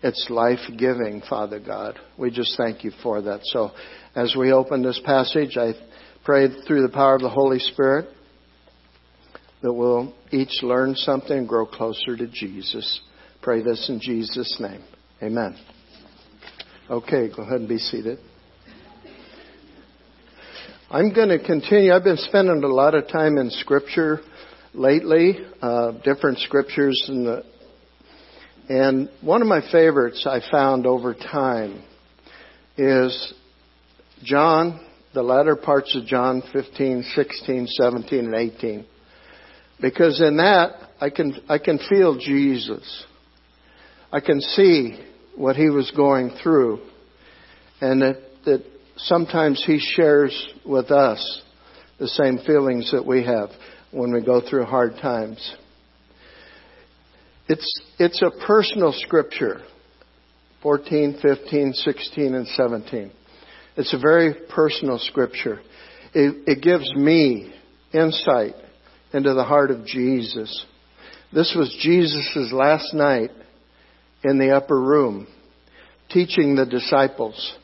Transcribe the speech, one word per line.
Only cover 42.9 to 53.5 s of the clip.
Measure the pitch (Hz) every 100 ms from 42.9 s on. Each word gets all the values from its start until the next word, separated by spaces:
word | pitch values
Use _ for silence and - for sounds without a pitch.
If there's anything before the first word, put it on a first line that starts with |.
| - - _ _ _ _ _ _ _ - _ _
I | 147
can | 139 143
see | 139 - 196 165 120 - - - _ -
what | 131 135
he | 156
was | 143 131
going | 147 143 135 127 -
through, | 165 156 120 107 - - _ _ _ - _ _ _ _
and | 135 131
that, | 135 135 - - -
that | 135 - - _ -
sometimes | - 170 165 165 156 135 -
he | 151
shares | - - 160 147 139 - - - -
with | 135 123
us | 143 135 107 - - - _ _ - - _
the | 123
same | - 139 127
feelings | - 151 139 123 113
that | 139 -
we | 127
have | 120 117 104